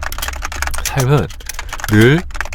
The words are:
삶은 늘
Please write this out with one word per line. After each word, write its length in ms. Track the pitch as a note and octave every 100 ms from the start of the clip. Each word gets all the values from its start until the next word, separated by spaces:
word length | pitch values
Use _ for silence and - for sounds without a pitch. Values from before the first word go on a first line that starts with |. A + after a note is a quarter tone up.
| - - - - - - - - -
삶은 420 | C#3 B2+ D3 - - - - - - -
늘 320 | G#2+ A#2 D#3+ - - -